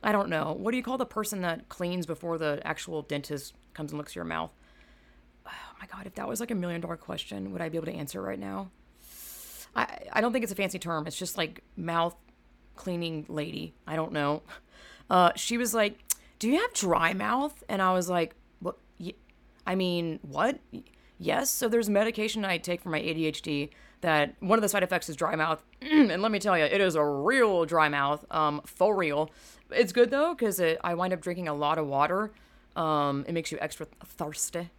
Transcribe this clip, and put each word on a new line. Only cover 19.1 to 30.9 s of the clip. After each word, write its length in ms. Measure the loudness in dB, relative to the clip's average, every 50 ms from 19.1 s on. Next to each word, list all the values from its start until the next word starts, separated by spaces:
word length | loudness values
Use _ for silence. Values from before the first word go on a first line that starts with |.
| -12 -14 -20 _ _ _ _ -20 _ _ -6
I 80 | -2 0
mean, 440 | 0 2 2 0 0 0 -2 -4 -6 -10
what? 360 | -10 -2 0 0 0 0 -2 _ _ -16
Y-, 100 | -16 -16 -16 _ _ _ -20 _ _
yes." 320 | -2 0 0 0 0 0
So 180 | -2 0 0 2
there's 200 | 2 2 2 4
medication 560 | 4 4 2 2 0 -2 -4 -2 -2 -2 -2
I 140 | -2 -2 -2
take 220 | -2 -4 -4 -4 -4
for 80 | -4
my 80 | -4 -2
A 160 | -2 -2 -2
D 120 | 0 0
H 140 | -2 -2 -4
D 300 | -6 -4 -4 -4 -4 -6 -8 -18 -20 -20 -20 _
that 340 | 0 2 4 4 2 0 -2 _
one 180 | 2 4 4 4
of 40 | 4
the 60 | 4
side 140 | 2 2 2
effects 260 | 2 2 -2 -2 -4
is 80 | -4
dry 200 | -2 -2 0 0
mouth. 260 | 0 0 0 0 -2 -4 _ -20
<clears throat> 100 | -16 -4
And 380 | 4 8 8 8 8 6 2
let 100 | 2 2 0
me 60 | 2
tell 200 | 2 4 4 6
you, 60 | 6
it 160 | 4 6 6
is 160 | 4 4 4
a 80 | 4 2
real 600 | 2 2 2 2 4 6 6 6 6 6 4 2
dry 240 | 4 4 4 4 6
mouth, 360 | 4 2 2 2 0 -2 -4 -4
um, 300 | 0 2 2 2 2 0 -6
for 300 | -10 0 2 4 4 4
real. 340 | 4 2 2 2 0 0 -2 -4 -18 -20 -20 -20 -20 -16 _
It's 220 | 2 2 2 2 6
good, 180 | 4 4 4
though, 240 | 6 2 2 0 0
'cause 260 | 0 -2 -2 0 2
it, 180 | 2 2 2 0 -2
I 120 | -4